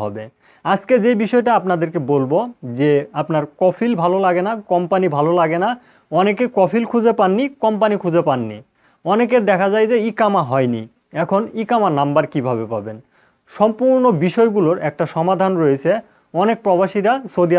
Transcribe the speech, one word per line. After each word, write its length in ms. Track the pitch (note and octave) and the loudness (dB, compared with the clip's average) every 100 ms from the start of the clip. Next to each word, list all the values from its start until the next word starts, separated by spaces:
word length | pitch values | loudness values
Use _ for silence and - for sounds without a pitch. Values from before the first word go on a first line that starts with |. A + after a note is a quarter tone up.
হবে। 200 | G#2 G#2+ A2 _ _ _ | -4 -8 -14 _ _ _
আজকে 300 | D#3+ G3 - B3+ | -2 -2 2 2
যে 60 | A#3 G#3+ | 4 2
বিষয়টা 280 | G#3+ A#3+ A#3 G#3+ | 0 0 2 2
আপনাদেরকে 400 | F3+ F3 D#3+ E3 B2+ | 0 -2 -2 -4 0
বলবো 260 | C#3+ C3 E3+ A#3+ - B2 A#2+ | 0 0 -2 -2 -10 -8 -2
যে 120 | D3 C#3+ - C#3+ | 2 2 0 -6
আপনার 240 | D3+ D#3 - - | -2 -2 -2 0
কফিল 320 | F#3 F3 A#3+ G3 | 0 0 -2 0
ভালো 160 | F3 F#3+ F#3+ | 0 2 2
লাগে 160 | F3+ G3+ | 0 -2
না, 40 | A3+ - | -4 -2
কোম্পানি 340 | F3 F3 F#3+ F#3 D3 | -2 0 0 0 0
ভালো 160 | D#3 F3 | 2 2
লাগে 180 | D#3+ E3+ | 2 0
না, 60 | G#3 B3 _ _ - E3 | -2 -4 _ _ -4 0
অনেকে 240 | G3+ G3+ B3 G3+ | 2 0 -2 0
কফিল 260 | F3+ A3 A#3 | 2 0 0
খুঁজে 220 | A#3 A3+ A3 | 0 2 2
পাননি, 240 | F#3 G3+ C#4 - | 2 2 -2 -2
কোম্পানি 320 | A3 G#3 G#3+ G3 | -2 0 0 0
খুঁজে 200 | F3 E3+ D#3+ | 0 0 2
পাননি, 300 | B2+ A2 G#2+ - _ _ _ | 0 -4 -10 -18 _ _ _
অনেকের 380 | E3+ G#3+ A#3+ B3 G3+ | -2 0 2 2 2
দেখা 180 | F#3 G3 | 2 2
যায় 140 | G#3+ A3 | 2 2
যে 60 | A#3+ A3+ | 2 0
ইকামা 320 | A3 G#3 G3 C3 | 0 0 2 0
হয়নি। 320 | C3+ B2+ A2+ A2 _ _ D3+ | 0 0 -2 -8 _ _ -6
এখন 180 | E3 G3 A3+ A3 | -2 -2 -2 -6
ইকামা 260 | A3 A#3 G3 C#3+ | -2 0 2 0
নাম্বার 260 | C#3+ D3 D3 | 0 0 0
কিভাবে 320 | D3+ B2+ A#2 A2 | -2 -2 -4 -4
পাবেন? 240 | A2 G#2 G#2+ - _ _ _ _ | -6 -8 -14 -18 _ _ _ _
সম্পূর্ণ 520 | - A3 G#3+ B3+ C4 B3+ D#3+ | -4 -4 0 0 2 0 0
বিষয়গুলোর 540 | F3 A#3 A3+ G#3 D#3+ - D3+ | 0 0 0 2 0 -2 -4
একটা 160 | - D#3+ | -6 -6
সমাধান 380 | E3 F3 F#3 F#3+ F3+ | -4 -2 0 0 0
রয়েছে। 300 | D3+ C#3 D#3+ A3 - _ _ | 0 0 -2 -4 -6 _ _
অনেক 220 | D#3+ G#3+ A3+ | -2 0 0
প্রবাসীরা 480 | G3+ F3 F#3+ G3+ G3+ C4+ A#3 | 0 0 0 0 0 0 -2
সৌদি 200 | F#3 F3 | 0 2